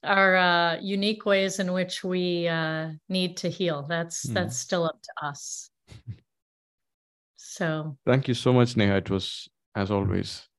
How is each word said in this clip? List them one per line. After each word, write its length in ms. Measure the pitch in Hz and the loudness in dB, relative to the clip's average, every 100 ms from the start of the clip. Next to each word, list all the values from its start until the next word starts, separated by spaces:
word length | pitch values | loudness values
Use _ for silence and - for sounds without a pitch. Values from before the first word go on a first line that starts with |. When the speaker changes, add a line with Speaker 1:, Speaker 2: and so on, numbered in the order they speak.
Speaker 1:
our, 340 | - 196 190 185 | 2 4 6 6
uh, 440 | 180 175 170 165 | 6 4 4 0
unique 440 | 196 196 202 214 208 | -2 0 0 0 2
ways 340 | 196 190 190 | 2 2 -2
in 120 | 185 | -2
which 300 | 185 180 - | -2 -2 -4
we, 460 | 185 185 180 175 170 | -4 0 0 0 0
uh, 440 | 165 160 160 160 156 _ | 0 -2 -2 -6 -10 _
need 280 | 185 185 180 | -2 -2 -2
to 100 | 180 | -6
heal. 360 | - 180 147 139 | -2 -2 -2 -4
That's, 380 | 170 170 - - | -4 -4 -6 -4
Speaker 2:
Hmm. 80 | |
Speaker 1:
that's 220 | 113 175 120 | -2 -2 -6
still 280 | - 180 | -4 -2
up 160 | 165 - | -2 -4
to 240 | - - 151 | -14 -8 -8
us. 420 | 139 - - - _ _ | -8 -12 -14 -16 _ _
Speaker 2:
<laughs> 120 | - - - _ _ _ _ _ _ _ _ _ _ _ _ | -20 -16 -16 _ _ _ _ _ _ _ _ _ _ _ _
Speaker 1:
So. 600 | - - 170 156 156 139 | -18 -6 -4 -2 -6 -4
Speaker 2:
Thank 240 | - 127 131 | 2 2 2
you 60 | |
so 180 | 120 131 | 0 4
much, 240 | 127 120 123 | 6 6 4
Neha. 200 | 101 98 | 4 2
It 120 | 95 | 0
was, 400 | 95 - - - _ _ | -4 -4 -10 -14 _ _
as 160 | 107 98 | -6 0
always 580 | 101 98 95 95 - - | 0 0 -2 -4 -10 -16